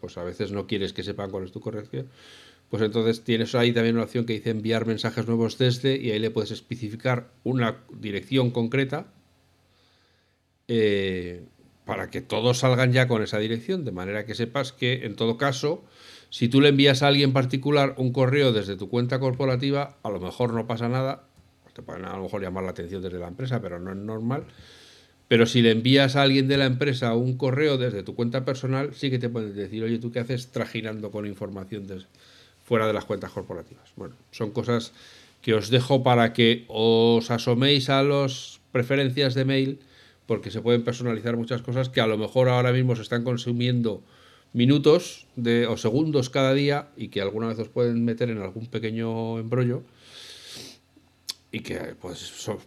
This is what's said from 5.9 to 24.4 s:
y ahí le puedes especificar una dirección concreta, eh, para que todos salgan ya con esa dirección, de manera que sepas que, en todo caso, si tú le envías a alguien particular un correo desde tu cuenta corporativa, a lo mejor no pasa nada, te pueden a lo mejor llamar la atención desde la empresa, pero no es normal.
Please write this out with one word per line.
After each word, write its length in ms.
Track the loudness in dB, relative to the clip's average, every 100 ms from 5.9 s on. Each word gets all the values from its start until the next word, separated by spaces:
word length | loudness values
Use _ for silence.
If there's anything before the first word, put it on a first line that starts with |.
| 0
y 160 | -2
ahí 80 | -2
le 120 | -2
puedes 200 | -2 -4
especificar 800 | -8 -10 -10 -8 -4 -2 -2 -4 _ -4
una 320 | 0 -2 -4 -16 -12
dirección 540 | -8 -8 -2 0 2
concreta, 560 | 0 -2 -2 -2 -6 -10 _ _ _ _ _ _ _ _ _ _ _ _ _ _ _ -2
eh, 800 | 2 4 2 0 -4 -6 -10 -16 _ _ _ -8
para 240 | -6 -6
que 100 | -8
todos 400 | -4 0 2 4
salgan 320 | 4 4 4
ya 160 | 4 4
con 160 | 2
esa 140 | 0 -2
dirección, 460 | -2 -2 -4 -4 -4
de 80 |
manera 320 | -6 -4 -4 -6
que 100 | -4
sepas 380 | -4 -2 -6
que, 320 | -2 -2 0 -6
en 100 | -2
todo 220 | -2 2
caso, 480 | 0 0 -2 -4 -10 _ -20 -20 _
si 200 | -2 4
tú 100 | 6
le 80 | 8
envías 360 | 8 6 6
a 40 | 4
alguien 240 | 4 4
particular 640 | 2 0 -2 2 2 2 0
un 140 | -2
correo 400 | 2 2 4 4
desde 240 | 2 -2 -8
tu 140 | -4
cuenta 300 | -2 -2 -2
corporativa, 760 | -2 0 0 0 0 -2 -4 -8
a 60 | -8
lo 100 | -6
mejor 320 | -8 -4 -2
no 140 | -2 -4
pasa 220 | -4 -2
nada, 340 | -2 -2 -6 _ _ _ _ _
te 80 | -20
pueden 220 | -16 -12
a 140 | -10 -8
lo 60 |
mejor 180 | -8 -6
llamar 240 | -6 -6 -6
la 60 |
atención 300 | -8 -10 -8
desde 180 | -8 -8
la 100 | -10
empresa, 320 | -10 -6 -6
pero 180 | -6 -10
no 120 | -10
es 60 | -10
normal. 460 | -8 -6 -6 -6